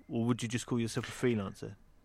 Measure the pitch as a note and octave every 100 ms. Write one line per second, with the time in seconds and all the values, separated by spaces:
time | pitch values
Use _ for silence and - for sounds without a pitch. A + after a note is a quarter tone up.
0 | - C3+ A2+ A#2 A#2 A#2 - B2 A2+ -
1 | - - B2+ A2+ F#2+ - A2 - - -